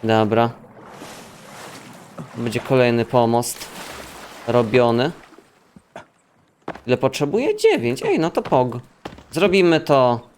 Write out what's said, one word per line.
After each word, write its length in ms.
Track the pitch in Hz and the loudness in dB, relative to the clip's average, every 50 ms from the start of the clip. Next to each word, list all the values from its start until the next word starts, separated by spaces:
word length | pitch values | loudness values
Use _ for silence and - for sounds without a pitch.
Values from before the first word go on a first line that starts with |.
| - | 0
Dobra. 460 | 110 113 110 110 104 110 110 117 117 120 - - - - - - - - - - - - - - - - - - - - - - - - - - - - - - - - - - - - | 2 2 2 2 2 2 2 0 0 -2 -10 -20 -20 -20 -20 -20 -20 -20 -20 -20 -20 -20 -20 -20 -20 -20 -20 -20 -20 -20 -20 -20 -20 -20 -20 -20 -20 -20 -20 -20 -20 -20 -20 -18 -16 -12
Będzie 260 | 117 117 120 107 117 | -8 -8 -6 -6 -6
kolejny 440 | - - 135 131 123 120 117 117 113 | -4 0 2 4 4 4 4 2 0
pomost. 640 | - - 123 117 113 117 117 120 - - - - - - - - - - - - - - - - - - - - | 2 2 2 2 4 2 0 -2 -4 -8 -12 -14 -16 -16 -16 -16 -16 -16 -18 -18 -18 -20 -20 -20 -20 -20 -14 -8
Robiony. 680 | - 117 120 120 110 113 127 120 117 117 117 127 156 175 - - - - - _ _ _ _ _ _ _ - _ _ _ - - _ _ _ _ _ _ _ _ _ _ _ _ - - - _ | 0 0 2 2 2 2 2 2 4 2 0 0 -2 -4 -8 -20 -20 -20 -20 _ _ _ _ _ _ _ -20 _ _ _ -20 -20 _ _ _ _ _ _ _ _ _ _ _ _ -18 -18 -14 _
Ile 100 | 113 127 | -2 -2
potrzebuję? 600 | - - 131 135 - 147 143 165 220 262 320 415 | 0 0 -4 -2 -2 -4 -2 -2 -2 -2 -2 -4
Dziewięć. 460 | 427 - 440 403 - 117 120 123 - - | 2 2 2 2 2 0 -2 -4 -2 -2
Ej, 160 | 453 392 254 | -2 0 0
no 120 | 160 165 | 0 0
to 120 | - - 233 | -2 -4 -2
pog. 360 | - - 135 127 127 113 123 - _ _ _ _ - - - - _ | 0 0 0 0 0 -4 -10 -14 _ _ _ _ -20 -20 -20 -20 _
Zrobimy 500 | - 160 180 202 180 196 180 175 165 156 | -4 0 0 2 4 4 4 4 4 2
to. 400 | 160 - 147 135 127 123 120 117 - - _ | 2 2 2 4 4 2 2 -2 -6 -14 _